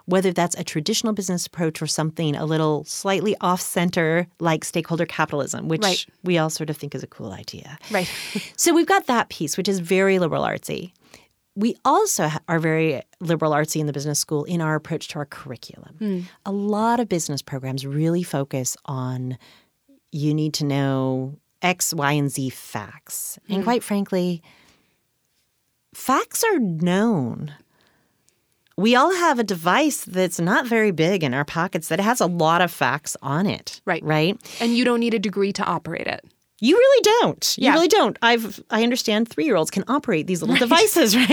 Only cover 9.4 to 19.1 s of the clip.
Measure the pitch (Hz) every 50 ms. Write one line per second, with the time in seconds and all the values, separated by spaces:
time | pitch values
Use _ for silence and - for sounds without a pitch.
9.4 | 165 143 - - 180 202 196 185 170 165 190 185 196 196 190 185 175 151 147 143
10.4 | 139 53 52 - - - - - 170 - _ _ _ _ - - _ _ _ _
11.4 | _ _ _ 196 214 240 - - _ 262 302 381 440 392 - - 170 151 151 -
12.4 | - - 170 165 160 160 156 160 160 160 139 - - _ _ _ 185 160 170 160
13.4 | 165 156 151 147 151 - - 156 151 147 139 143 139 151 147 - - - 160 147
14.4 | 147 - 180 170 160 156 156 151 151 - 165 147 - - - 156 147 - - -
15.4 | - 139 123 - - - - - - - - 156 220 208 190 180 180 180 - _
16.4 | _ 196 196 202 202 208 214 208 220 233 233 240 240 196 185 170 - - 147 131
17.4 | - - 143 131 131 131 131 135 131 139 139 147 160 165 170 180 175 - - 143
18.4 | 139 - - 131 127 123 - - _ - 139 131 127 127